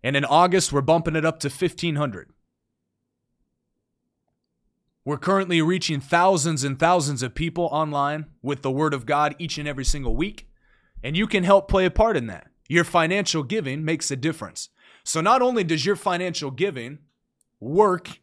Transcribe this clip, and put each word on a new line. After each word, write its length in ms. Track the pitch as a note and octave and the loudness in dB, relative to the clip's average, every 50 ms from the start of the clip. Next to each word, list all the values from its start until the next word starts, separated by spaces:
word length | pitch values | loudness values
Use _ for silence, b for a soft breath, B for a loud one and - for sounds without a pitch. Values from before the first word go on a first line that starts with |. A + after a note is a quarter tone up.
| - | -4
And 120 | B2+ C#3 | -2 -2
in 80 | C#3 C#3+ | 0 0
August, 460 | C#3 D3 D#3+ F3+ F3+ F3 F#3 - - | 4 4 4 6 6 4 2 0 2
we're 100 | C#3 C#3+ | -2 0
bumping 340 | C3+ D#3 D#3+ E3+ E3 E3 D#3 | 2 4 2 2 2 0 -2
it 100 | D#3+ D3+ | 0 0
up 140 | D#3+ D#3+ - | -2 -2 -2
to 100 | - C#3+ | -6 -8
fifteen 460 | - - F#3 E3+ - - F3 E3+ D3+ | -4 -2 -4 -2 -2 -2 -4 -4 -2
hundred. 340 | C#3+ D3 C3+ G2+ F2 - _ _ _ _ _ _ _ _ _ _ _ _ _ _ _ _ _ _ _ _ _ _ _ _ _ _ _ _ _ _ _ _ _ _ _ _ _ _ _ _ _ _ _ _ _ _ _ _ _ _ _ _ _ _ _ _ | -2 -2 -4 -4 -10 -16 _ _ _ _ _ _ _ _ _ _ _ _ _ _ _ _ _ _ _ _ _ _ _ _ _ _ _ _ _ _ _ _ _ _ _ _ _ _ _ _ _ _ _ _ _ _ _ _ _ _ _ _ _ _ _ _
We're 140 | C#3 D3 | -6 -6
currently 440 | - - F3+ G3 G3 F#3+ F3 F3 E3 | -4 0 0 2 2 2 2 2 2
reaching 380 | D#3 E3 F#3 F3+ F3 - D#3 C#3 | 2 2 0 0 -2 -4 -4 -4
thousands 640 | C3 - E3+ E3+ F3+ F#3+ F#3+ E3 C#3 E3+ D#3+ C3 C3 | -2 0 2 4 4 4 4 2 0 0 -2 -2 -2
and 140 | C#3 C3+ | -4 -2
thousands 460 | C3+ E3 E3 F3+ F3+ C#3+ C#3+ D3 A2+ B2+ | 0 2 4 4 2 2 -2 -4 -4 -6
of 100 | B2 - | -6 -4
people 320 | - E3+ E3 E3 F3 E3+ D#3 | -4 -6 -4 -2 -2 -2 0
online 540 | C#3 D3+ D#3+ D3+ D3 C#3+ C#3 C#3+ D3+ D#3 D3+ - - _ | 0 -2 -2 -2 0 -2 -2 -2 -2 -6 -8 -12 -16 _
with 200 | - C3 C#3+ - | -6 -6 -6 -4
the 100 | - C3+ | -4 -4
Word 220 | C3 C#3 D#3 D#3 C#3 | -2 0 0 0 -2
of 120 | C3+ A2 | -4 -2
God 300 | A2+ D3 C#3+ D3+ D3+ D3 - | -2 0 2 2 0 -2 -6
each 180 | E3+ D#3 - | -8 -8 -8
and 100 | D3+ D3 | -8 -8
every 180 | D3 C#3 C3+ C3 | -8 -6 -2 -2
single 300 | - - D3 C3 A#2+ A2+ | -2 -2 0 -2 -2 0
week. 320 | B2+ E3+ G#3 G#3 - - - _ _ _ _ _ _ _ _ _ - | 0 -2 -4 -6 -12 -20 -20 _ _ _ _ _ _ _ _ _ -10
And 140 | - B2+ D3+ | -8 -4 -2
you 100 | F3+ G#3+ | -2 0
can 160 | G#3+ - G3 F3+ | 2 2 2 6
help 240 | F3+ G3 G3 G3 | 6 6 6 6
play 180 | - G3+ F#3+ F#3 | 4 2 4 4
a 60 | F3+ | 2
part 260 | - - G#3 A#3 G#3 | 4 4 2 4 2
in 100 | D3 A#2 | 0 -2
that. 200 | A2 F#2 D2 - _ _ _ _ | -4 -12 -14 -18 _ _ _ _
Your 160 | _ D3 E3+ E3+ | _ 2 2 2
financial 580 | - - F3 D#3+ D#3+ F#3 G3+ G3+ - - D#3+ | 4 2 2 2 2 0 -2 -2 -2 -4 -4
giving 440 | C#3+ A#2+ G#3 A3 D#3+ C3+ C3 D3+ D#3 | -4 -4 -4 -4 -4 -4 -6 -6 -4
makes 260 | D#3 E3 D#3 - - | -4 -4 -4 -4 -6
a 40 | C#3 | -6
difference. 540 | C3 C3 D#3+ D#3+ - - - - - - - b b b b b b b | -4 -4 -4 -4 -4 -12 -14 -12 -14 -14 -14 b b b b b b b
So 180 | - - D#3+ | -4 -4 0
not 200 | E3 G3+ A#3+ C4 | 2 4 4 4
only 220 | B3 B3 B3 A#3 F#3 | 4 2 2 0 0
does 220 | D#3+ E3 D#3 B2+ | 0 -2 0 0
your 100 | F#3+ G3+ | -2 -2
financial 560 | - - G3 F3+ F3 F#3 F3+ E3 - D3+ C#3 | -2 -2 -4 -4 -2 -4 -6 -6 -6 -8 -8
giving 480 | C3 B2 F#3 G3+ D3 B2+ A#2 B2+ D3 D3 _ _ _ _ _ _ _ _ _ _ _ _ | -4 -4 -4 -4 -4 -8 -12 -12 -16 -18 _ _ _ _ _ _ _ _ _ _ _ _
work 600 | G#2 B2 D3+ F#3+ G#3+ G3+ F3+ F3 - - - _ | -10 -2 4 4 6 6 4 0 -4 -12 -18 _